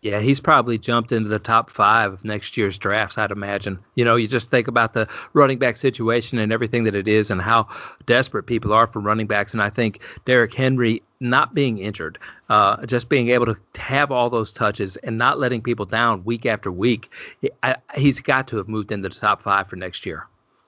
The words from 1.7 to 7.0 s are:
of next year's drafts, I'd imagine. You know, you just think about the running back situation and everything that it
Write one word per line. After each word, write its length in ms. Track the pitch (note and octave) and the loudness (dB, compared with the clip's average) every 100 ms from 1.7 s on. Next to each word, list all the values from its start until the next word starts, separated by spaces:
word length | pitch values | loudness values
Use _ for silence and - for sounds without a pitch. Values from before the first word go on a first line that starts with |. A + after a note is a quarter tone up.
| - G#2 A2+ G#2 | 2 4 4 2
of 140 | F#2+ G#2+ | -4 -8
next 320 | G#2+ - - | -8 -6 -2
year's 200 | G2+ F#2+ | -2 -2
drafts, 400 | G2 G#2 G#2 - | -2 -2 -2 -4
I'd 140 | G#2 | -4
imagine. 480 | G2+ G2+ G2+ G2+ F#2 _ - | -4 -6 -6 -6 -10 _ 0
You 80 | |
know, 140 | A#2+ A#2 | 4 4
you 100 | A2 | 2
just 240 | B2 A2+ | -2 0
think 160 | B2+ A#2 | 0 2
about 260 | A#2+ A2+ | 2 2
the 140 | B2 A2 - - | 0 -4 -6 -2
running 260 | - C#3 C3 | 4 4 4
back 180 | B2+ A2+ | 0 2
situation 600 | C3+ A#2 A2+ A#2 A2+ B2 | -2 0 0 0 0 -2
and 120 | G#2+ | 0
everything 320 | A2+ A#2 A#2+ | 0 0 0
that 120 | A2 | 0
it 120 | G2+ | 0